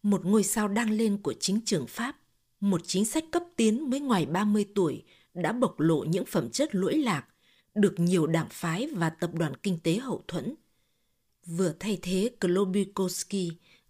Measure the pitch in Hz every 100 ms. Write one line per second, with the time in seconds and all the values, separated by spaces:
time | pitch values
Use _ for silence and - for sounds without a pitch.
0 | 208 196 170 214 196 - 208 208 226 214
1 | 226 202 156 - - 208 226 180 120 -
2 | 240 - _ _ _ _ 202 175 - 185
3 | 220 320 320 349 349 - 220 226 302 269
4 | 285 202 139 175 208 208 202 202 170 -
5 | - _ _ 170 156 240 240 - 156 156
6 | 127 180 - 196 120 - 294 190 185 311
7 | 254 156 - _ _ _ _ 208 202 -
8 | 170 180 151 165 156 - 170 165 285 233
9 | 165 160 175 165 160 - 202 165 170 185
10 | 269 196 - 175 135 311 _ _ _ _
11 | _ _ _ _ - 165 185 - 202 202
12 | 180 185 220 - 180 180 196 190 196 -
13 | 185 - - 196 175 165 _ _